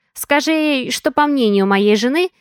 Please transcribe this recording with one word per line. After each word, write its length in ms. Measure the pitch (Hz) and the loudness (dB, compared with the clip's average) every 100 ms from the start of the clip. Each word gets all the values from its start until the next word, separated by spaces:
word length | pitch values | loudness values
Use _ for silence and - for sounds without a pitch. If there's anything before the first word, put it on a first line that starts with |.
| _ | _
Скажи 400 | - - 285 294 | -12 -2 0 0
ей, 380 | 320 302 277 247 | 0 0 -2 -4
что, 200 | - 311 | -4 -4
по 160 | 285 294 | 0 0
мнению 400 | 277 226 202 190 | 2 2 2 2
моей 300 | 196 208 208 | 2 2 2
жены, 340 | 240 302 359 _ | 0 -2 -2 _